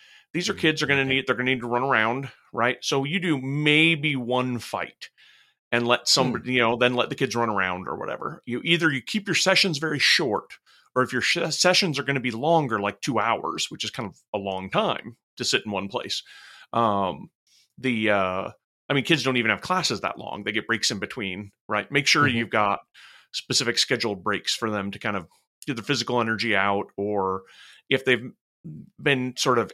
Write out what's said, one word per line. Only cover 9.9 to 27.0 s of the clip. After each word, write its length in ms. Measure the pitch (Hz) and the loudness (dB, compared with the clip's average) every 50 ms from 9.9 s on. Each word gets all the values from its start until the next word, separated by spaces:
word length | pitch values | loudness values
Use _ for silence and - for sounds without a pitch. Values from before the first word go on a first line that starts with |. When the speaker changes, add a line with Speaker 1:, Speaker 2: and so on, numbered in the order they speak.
| 156 139 | -2 0
Speaker 1:
short, 580 | - - - - 170 131 104 92 - - - - _ _ _ _ _ _ - | 2 2 4 2 2 0 0 -2 -4 -6 -16 -20 _ _ _ _ _ _ 0
or 60 | 127 127 | 0 0
if 100 | 120 - | 2 0
your 80 | 123 | -2
sh-, 160 | 104 - - 175 170 170 | 0 0 0 0 -2 -2
sessions 460 | 147 - - 180 185 - - 180 143 139 | 0 2 4 4 4 4 4 2 0 -2
are 60 | 131 | -2
gonna 160 | 123 139 135 | -2 -2 -2
be 120 | 117 123 | -2 -4
longer, 480 | 110 113 131 156 170 165 151 123 113 104 | -4 -2 2 4 4 4 4 2 0 0
like 200 | 101 101 104 - | 0 -2 -2 -4
two 180 | - - 131 110 | -4 -2 0 0
hours, 500 | 104 113 113 87 78 80 82 - - - | 2 2 0 0 0 -4 -4 -4 -6 -6
which 120 | - - - | -6 -8 -8
is 40 | 107 | -8
kind 180 | - - 120 98 | -6 -6 -8 -8
of 80 | 82 _ _ _ - | -10 _ _ _ -8
a 40 | 104 | -6
long 320 | 98 98 95 92 92 92 | -4 -4 -4 -4 -6 -4
time 460 | - 180 220 185 110 - - - 117 _ _ _ _ - | -2 0 0 0 -2 -4 -6 -12 -16 _ _ _ _ -6
to 80 | 120 | -4
sit 200 | - - 123 - | 0 0 -2 -2
in 60 | 107 | -2
one 160 | 104 95 98 98 | -4 -4 -4 -4
place. 360 | 107 127 - 95 - - - - - - - - - - - _ - | -6 -6 -6 -6 -8 -8 -10 -12 -20 -20 -20 -20 -20 -20 -14 _ 0
Um, 560 | 113 117 110 101 101 98 92 80 69 - - _ _ _ _ _ _ _ _ _ - | 2 2 2 2 2 0 0 -2 -6 -10 -18 _ _ _ _ _ _ _ _ _ -4
the, 320 | 120 131 123 110 107 107 | -2 -2 0 2 2 2
uh, 400 | 104 101 95 92 92 95 95 - - _ _ _ _ _ _ - | 2 2 2 0 -2 -2 -4 -6 -8 _ _ _ _ _ _ -2
I 40 | 147 | -2
mean, 120 | 139 127 | 0 2
kids 180 | - 170 147 117 | 2 2 2 2
don't 140 | 131 127 123 | 0 0 2
even 140 | 117 110 | 2 2
have 100 | 104 95 | 0 0
classes 400 | - - 180 185 156 - 120 98 | 0 -2 -2 -2 0 -2 -2 -2
that 160 | 101 95 - - | -4 -4 -6 -6
long. 260 | 107 - - 92 104 | -10 -10 -8 -8 -6
They 80 | 104 | -4
get 160 | 107 110 104 - | -4 -4 -2 -2
breaks 240 | 113 110 - - | -2 -2 0 -2
in 80 | 123 98 | -2 -4
between, 520 | 95 101 - - 107 95 92 95 104 98 _ _ _ - | -6 -8 -6 -6 -6 -6 -6 -8 -10 -12 _ _ _ -4
right? 200 | 110 104 104 - | -2 -2 -2 0
Make 180 | - 143 143 - | 0 0 2 4
sure 160 | - 165 143 139 | 4 4 4 4
Speaker 3:
Mm-hmm. 100 | 123 117 | 2 0
Speaker 1:
you've 120 | 117 110 | -2 0
got 320 | - 110 104 101 101 - - _ _ - - - - - _ _ | 2 2 2 2 2 0 -4 _ _ -20 -20 -20 -20 -20 _ _
specific 460 | - - - - - - 135 117 117 - | -12 -10 -6 -2 -2 0 0 0 2 0
scheduled 460 | - - 131 117 117 117 101 95 87 | 2 0 0 0 0 -2 -4 -2 -2
breaks 300 | 107 104 95 - - - | -2 -2 -2 0 -2 -4
for 160 | - - 110 | -2 -2 -2
them 220 | 107 104 98 101 | -2 -2 -4 -4
to 80 | 98 - | -6 -6
kind 160 | - 117 101 | -4 -4 -4
of 120 | 98 85 - _ _ _ _ _ - - | -4 -6 -8 _ _ _ _ _ -14 -8
get 120 | - 139 113 | -6 -6 -6
their 80 | 104 | -2
physical 340 | - - 117 117 - 123 120 | -2 -2 -2 -2 0 0 0
energy 340 | 117 113 113 104 110 117 104 | 2 0 0 -2 0 0 2
out, 320 | 98 98 101 101 101 101 - - | 2 2 2 0 0 -2 -6 -6
or 460 | - | -6